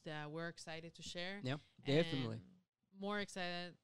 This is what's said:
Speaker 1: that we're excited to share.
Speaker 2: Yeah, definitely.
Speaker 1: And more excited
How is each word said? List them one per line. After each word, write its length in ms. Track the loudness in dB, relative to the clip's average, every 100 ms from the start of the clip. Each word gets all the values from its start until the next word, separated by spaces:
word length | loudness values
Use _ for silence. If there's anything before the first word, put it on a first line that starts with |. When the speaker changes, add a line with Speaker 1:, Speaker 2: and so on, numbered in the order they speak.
Speaker 1:
that 260 | -6 -4 -4
we're 180 | -4 -4
excited 460 | -6 -6 -6 -8
to 80 | -10
share. 380 | -6 -4 -4 -2
Speaker 2:
Yeah, 140 | 0 -2 -4 -6 6
definitely. 500 | 6 8 4 0 -2
Speaker 1:
And 60 | -6 -18 _ _ _ -4
more 200 | 0 0
excited 540 | 0 0 0 0 -4 -8